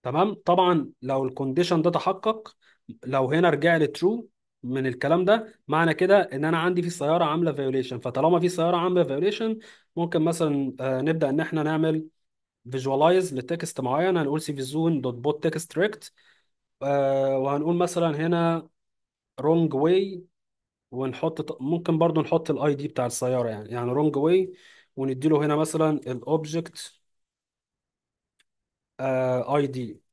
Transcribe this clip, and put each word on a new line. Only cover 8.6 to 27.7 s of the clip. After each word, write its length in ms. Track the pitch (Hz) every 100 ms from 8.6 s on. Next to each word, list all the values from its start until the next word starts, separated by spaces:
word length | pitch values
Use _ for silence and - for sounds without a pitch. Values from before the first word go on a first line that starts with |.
| 165 175
عامله 260 | 180 180
فيوليشن، 560 | 147 135 185 214 226 220 - - _ -
ممكن 260 | 170 170
مثلا، 540 | 160 165 160 143 135 127
آه، 220 | 131 131
نبدا 280 | 147 165 147
ان 100 | 143
احنا 240 | 156 160
نعمل 440 | 151 156 160 160 156 _ _ _ _ _ 120
فيجواليز 640 | 131 131 135 160 185 180 131
لتكست 460 | 123 170 160 -
معين، 360 | 131 139 180 180
هنقول 240 | 143 151
سي 120 | -
في 80 | 143
زون 400 | 131 151 165 156
دوت 120 | 127 120
بوت 280 | 135 151
تكست 340 | 165 165 - 156
ريكت، 340 | 208 208 - _ _ _ _ _ _ _
آه، 540 | 139 143 139 135 135 135
وهنقول 380 | 135 143 156 175
مثلا 400 | 175 175 170 147
هنا 520 | 165 170 170 165 160 _ _ _ _ _ _ -
رونج 320 | 143 165 160 131
واي، 480 | 156 185 196 180 - _ _ _ _ _ _
ونحط 500 | 123 131 127 160 160
ط-، 200 | 151 -
ممكن 360 | 135 170 170 160
برضو 240 | 165 156
نحط 300 | 147 165 160
الاي 240 | 143 147 139
دي 140 | 147
بتاع 180 | - 123
السياره، 420 | - 127 127 120
يعني، 200 | 107 107
يعني 220 | 120 123
رونج 260 | 127 151 139
واي، 360 | 151 185 185 - - - _ -
ونديله 480 | 135 131 151 147 151
هنا 120 | 147
مثلا 340 | 156 160 156
الاوبجكت، 1080 | 147 123 127 139 156 151 165 170 - - _ _ _ _ _ _ _ _